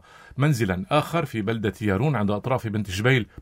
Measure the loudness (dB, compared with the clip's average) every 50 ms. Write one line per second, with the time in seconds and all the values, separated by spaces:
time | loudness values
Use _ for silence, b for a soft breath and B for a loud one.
0 | B B B B B B B 0 2 2 2 2 2 0 0 -2 -2 0 2 2
1 | 2 2 -2 -2 -2 -2 -4 -4 -2 -2 -2 -2 -2 -2 -2 -2 0 0 2 2
2 | 2 0 0 0 0 0 0 -2 -2 -2 -2 -2 -2 -4 -4 -4 -4 -4 -4 0
3 | 2 2 4 2 2 B B B